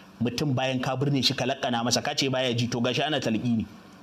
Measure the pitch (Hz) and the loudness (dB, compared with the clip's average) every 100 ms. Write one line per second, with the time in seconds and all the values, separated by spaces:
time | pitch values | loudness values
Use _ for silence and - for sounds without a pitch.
0 | - - 117 - 151 131 131 131 139 131 | -20 -4 -2 0 0 0 0 0 -2 0
1 | 143 139 117 131 127 135 131 120 120 117 | 2 2 2 0 -2 -2 0 0 2 0
2 | 139 147 135 127 131 117 120 120 123 123 | 0 0 0 0 0 0 0 0 0 0
3 | 143 139 120 110 120 113 95 - - - | 0 0 0 0 0 0 -2 -8 -20 -20